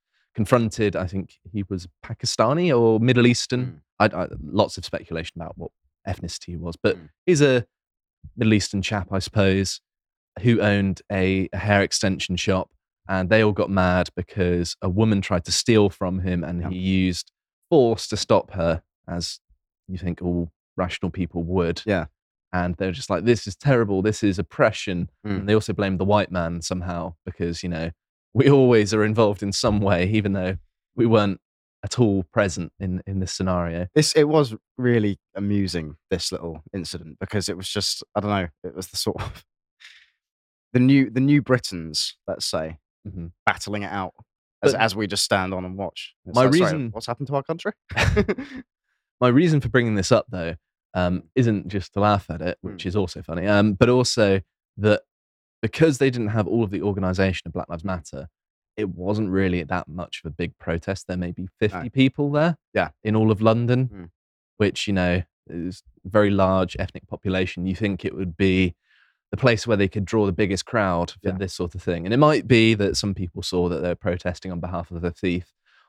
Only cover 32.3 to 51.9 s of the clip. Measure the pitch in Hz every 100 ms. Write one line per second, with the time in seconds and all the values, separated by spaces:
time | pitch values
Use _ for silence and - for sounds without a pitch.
32.3 | 113 98 95 82 - 95 92 - 95 92
33.3 | - 92 90 85 85 90 151 151 156 147
34.3 | 156 127 113 _ - 123 117 104 95 _
35.3 | 98 101 101 92 85 76 73 - 87 -
36.3 | - 82 76 - 98 80 82 80 - 98
37.3 | 104 90 90 95 104 - - - 104 104
38.3 | 101 87 _ - 90 - - 107 - -
39.3 | - _ _ _ _ - - _ _ _
40.3 | _ _ _ _ 123 127 139 131 120 135
41.3 | 147 127 123 - 90 80 78 - - -
42.3 | - - 85 80 82 _ _ 104 95 85
43.3 | - - - - 104 95 98 92 - _
44.3 | _ _ - - 104 113 98 101 101 -
45.3 | 101 92 92 92 95 92 - - _ -
46.3 | 120 131 160 185 160 117 110 - 120 135
47.3 | 139 - 165 208 - - - - 208 202
48.3 | 226 277 262 - _ _ _ _ - 123
49.3 | 127 175 147 117 127 117 104 92 113 -
50.3 | 92 82 80 _ _ _ 92 90 90 -
51.3 | 131 117 101 90 101 -